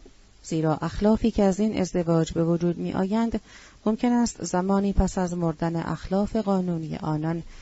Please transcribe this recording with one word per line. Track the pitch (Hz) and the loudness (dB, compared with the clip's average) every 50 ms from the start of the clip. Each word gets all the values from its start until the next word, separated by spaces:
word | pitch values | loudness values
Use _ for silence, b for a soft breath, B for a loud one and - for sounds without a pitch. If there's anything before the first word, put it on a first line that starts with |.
| - - - - - - - - - | -20 -20 -20 -20 -20 -20 -20 -20 -10
زیرا | - 170 160 160 156 156 | -4 -2 0 0 0 0
اخلافی | - 160 165 - - 202 214 220 - - 226 | 0 -2 -4 -2 0 2 4 4 4 2 2
که | - - 202 | 2 4 2
از | 190 180 196 | 2 2 2
این | 214 220 202 - | 0 0 0 -2
ازدواج | 185 170 - 180 170 165 170 160 160 - - | -2 -2 -2 -2 0 2 2 2 2 2 0
به | 165 165 | 0 0
وجود | 165 170 165 175 175 170 | 2 2 2 0 0 -2
می‌آیند، | 175 180 175 - 190 190 185 214 226 233 233 - 214 B B B B B B B B - | -2 -4 -4 -2 -2 -2 0 0 0 0 0 -2 -6 B B B B B B B B -2
ممکن | 214 220 - - 240 | -2 0 2 2 2
است | 240 240 233 220 - - - | 2 2 2 0 -2 -6 -6
زمانی | 175 - 180 180 196 196 196 202 202 196 | -2 -2 0 2 2 2 2 2 2 4
پس | - 190 180 - | 2 2 2 2
از | 196 185 175 175 | 0 -2 -2 -2
مردن | 175 170 165 160 - 170 165 170 | -2 -2 -2 -2 -2 -2 -2 -2
اخلاف | 165 - - 165 - - - 190 196 208 - - | -2 -4 -4 -6 -6 -4 -2 0 0 0 0 -2
قانونی | 226 196 196 196 185 180 180 170 165 160 151 156 | -2 0 2 0 0 0 0 -2 -4 -4 -6 -8
آنان | - 180 156 156 151 156 160 170 170 B B B B | -6 -4 -2 -2 -2 -2 -2 -4 -4 B B B B